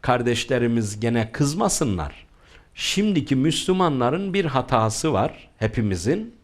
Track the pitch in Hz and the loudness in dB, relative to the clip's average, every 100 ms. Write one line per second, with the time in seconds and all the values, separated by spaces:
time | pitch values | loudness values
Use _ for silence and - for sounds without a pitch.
0 | - 123 120 117 - 127 120 117 104 104 | 2 2 2 0 0 0 2 2 -2 -2
1 | 117 117 113 - 143 160 220 - 143 92 | 0 0 -2 0 0 2 0 0 0 -2
2 | 71 - - _ - - - - - - | -4 -10 -20 _ -20 -20 -20 -8 -4 0
3 | 214 180 113 131 143 160 - 185 175 135 | 2 0 0 0 2 0 0 2 2 2
4 | 123 160 196 190 165 131 127 123 110 - | 0 0 -2 -2 0 -2 2 2 2 0
5 | 160 107 117 - - _ 110 110 107 92 | 0 0 0 -4 -20 _ -2 0 0 0
6 | 90 180 226 - | 0 -2 -4 -14